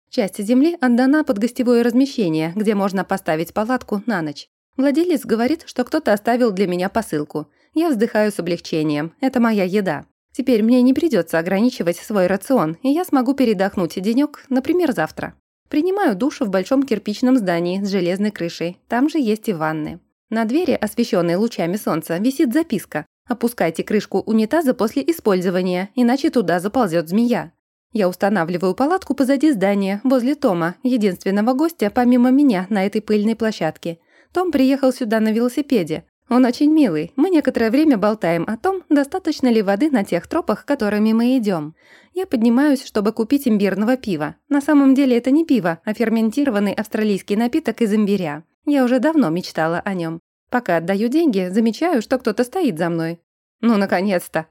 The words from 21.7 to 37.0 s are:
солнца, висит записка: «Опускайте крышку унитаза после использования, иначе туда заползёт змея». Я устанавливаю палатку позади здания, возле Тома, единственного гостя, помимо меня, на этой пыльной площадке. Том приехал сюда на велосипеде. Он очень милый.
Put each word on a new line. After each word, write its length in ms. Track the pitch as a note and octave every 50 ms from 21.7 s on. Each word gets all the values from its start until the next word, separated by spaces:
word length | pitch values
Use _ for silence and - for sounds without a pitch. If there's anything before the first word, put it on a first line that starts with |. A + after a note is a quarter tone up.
| F3+
солнца, 440 | G#3 - A3+ E3 D#3+ D#3+ - E3 E3+
висит 340 | G#3+ C4 C4+ - E4 B3 A3
записка: 520 | D#4 E4 E4 A#3+ E3+ - - - D3+ D3+ - _ _ _
«Опускайте 560 | - B3 A#3 - A#3+ - - G3 E3 E3 - F3+
крышку 380 | - - G#3+ - - - F#3+
унитаза 540 | - - A#3 A3 A3 G#3+ - E4 E4 B3+ A#3+
после 280 | - G3 A3 - C#4+ C4+
использования, 880 | E4+ D#4+ - - A3 F#3+ F#3 F3 F#3+ F3 F#3 F3+ F#3+ F3+ F3+ F#3+ G3 -
иначе 340 | - B3 A#3 B3+ C4+ - E4
туда 300 | - B3+ G3+ E3+ E3+ F3+
заползёт 480 | E3+ G3+ - C4+ A#3+ F3+ D#3 E3+ E3 D#3+
змея». 420 | F3+ G#3+ A#3+ A#3+ A#3+ F3 D3+ E3 - _ _ _ _ _ _ _ -
Я 160 | A3 G3 F3+
устанавливаю 640 | F3+ - G#3+ F#3+ A3 G3 E3 D#3+ F3+ E3+ F#3+ F#3 F3+
палатку 400 | - C4 D4 F4+ F#4+ - - C4+
позади 360 | - C#4 A#3+ C#4 C4 C#4+ D#4+
здания, 500 | C#4+ F#3+ F#3 G3 G3+ G3+ G3 F#3+ G3 G3+ -
возле 320 | C4 C#4 B3+ A3+ B3+ D4
Тома, 400 | C#4+ - B3 F3+ F3 E3 E3+ F3+ - -
единственного 680 | B3+ B3+ A#3+ G#3 G3+ F3 - - F#3+ F#3+ G3+ G#3+ A#3+ C4
гостя, 360 | C4 D#4 E4 E4 - G#3+ G3+ -
помимо 380 | B3+ B3 A#3+ B3 B3 A#3+ B3+
меня, 380 | B3+ C#4 D4 C4+ G#3+ F3 F#3 F#3
на 180 | A3 G3+ F#3+
этой 160 | G3+ - A3 G#3+
пыльной 320 | - G#3+ G#3 G3+ A3 A3+
площадке. 640 | - A3+ A3 G#3+ - F3 D#3 D#3 - - E3+ E3+ - _ _ _ _ _ _ -
Том 200 | F4+ F#4 F4+ -
приехал 400 | D4 C4+ C4 C#4 C4+ C#4 C4 B3+
сюда 260 | - B3+ G#3+ A3+ A3
на 140 | A3 A3 G#3+
велосипеде. 720 | A3+ A#3+ B3 B3 D#4 C#4+ - C4+ G#3+ E3+ D3+ D#3 D#3+ - _ _ _ _ -
Он 140 | A3+ B3 C4
очень 260 | A#3+ B3 - D4+ D4
милый. 440 | D#4 D#4+ D4 G#3+ D#3+ D3+